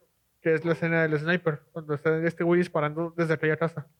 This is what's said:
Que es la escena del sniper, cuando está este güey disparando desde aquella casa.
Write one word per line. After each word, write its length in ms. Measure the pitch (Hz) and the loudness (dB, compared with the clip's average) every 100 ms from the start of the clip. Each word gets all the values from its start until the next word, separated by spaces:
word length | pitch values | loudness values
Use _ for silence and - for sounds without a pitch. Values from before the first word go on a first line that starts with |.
| _ _ _ _ | _ _ _ _
Que 120 | 165 | 0
es 100 | 160 | 0
la 80 | 165 | 0
escena 300 | 165 165 165 | -2 0 2
del 160 | 160 151 | 2 0
sniper, 420 | 156 175 165 147 _ | 0 -2 0 -4 _
cuando 220 | 170 151 | -14 -8
está 220 | 143 160 160 | -2 0 0
este 200 | 165 165 | 0 0
güey 140 | 170 175 | 2 2
disparando 540 | 180 165 147 151 170 165 | 2 0 -2 -2 -6 -2
desde 180 | 165 | -2
aquella 220 | 160 156 156 | 0 0 0
casa. 280 | 165 156 - | -2 -4 -14